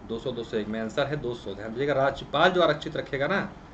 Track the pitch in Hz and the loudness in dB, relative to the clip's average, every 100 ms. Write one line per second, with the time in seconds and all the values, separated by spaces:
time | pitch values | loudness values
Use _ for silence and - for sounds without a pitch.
0 | - 113 131 120 113 113 104 110 110 147 | -8 -6 -4 -6 -4 -2 -2 -2 -2 0
1 | 135 147 120 120 104 98 110 113 143 135 | 0 0 -4 -6 -6 -8 -6 -2 2 4
2 | 135 131 131 143 180 180 160 147 156 147 | 4 2 -2 4 6 6 4 4 -2 -6
3 | 127 135 147 196 117 - - | -4 -2 0 0 -2 -8 -18